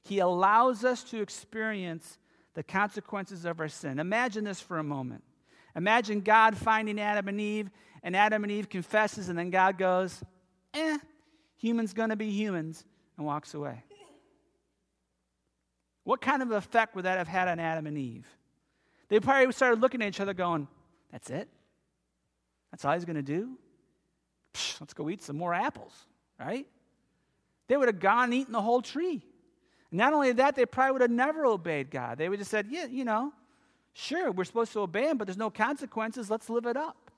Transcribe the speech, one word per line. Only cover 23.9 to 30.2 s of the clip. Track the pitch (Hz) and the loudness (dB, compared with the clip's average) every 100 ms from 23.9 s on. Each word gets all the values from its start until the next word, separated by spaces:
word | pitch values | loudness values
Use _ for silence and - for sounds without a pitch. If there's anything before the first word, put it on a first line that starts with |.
| _ _ _ _ _ _ | _ _ _ _ _ _
Psh, | - - - | -8 -8 -8
let's | 147 | -14
go | - 147 | -10 -8
eat | 175 | -8
some | - 143 | -8 -6
more | 175 | -2
apples," | 175 262 - - - _ _ _ - | 0 -2 -6 -20 -20 _ _ _ -12
right? | 143 240 285 _ _ _ _ _ _ _ _ _ - | -8 -6 -8 _ _ _ _ _ _ _ _ _ 0
They | 277 | 4
would | 247 | 4
have | 190 | 4
gone | 190 233 | 4 4
and | 247 | 4
eaten | 247 254 | 2 0
the | 226 | -2
whole | 214 247 | 2 2
tree. | 233 277 359 269 - _ _ _ _ _ _ | 0 -4 -2 -4 -8 _ _ _ _ _ _
Not | 170 254 | 2 4
only | 302 | 4